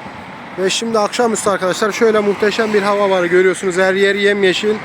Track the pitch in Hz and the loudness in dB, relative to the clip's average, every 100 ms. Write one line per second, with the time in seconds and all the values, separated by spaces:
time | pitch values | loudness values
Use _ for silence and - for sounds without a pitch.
0 | - - - - - - 185 - 233 220 | -16 -16 -18 -18 -14 -4 -4 -2 -2 0
1 | 208 - 240 208 - 185 185 175 220 190 | 0 0 0 0 -2 0 -2 -2 -2 0
2 | 226 214 208 190 214 202 220 208 196 202 | 2 2 0 0 0 0 0 0 0 0
3 | 202 190 175 180 190 175 196 175 190 190 | 2 2 2 4 4 2 -2 0 2 2
4 | 196 202 196 202 196 180 208 214 | 2 2 2 2 2 0 0 -2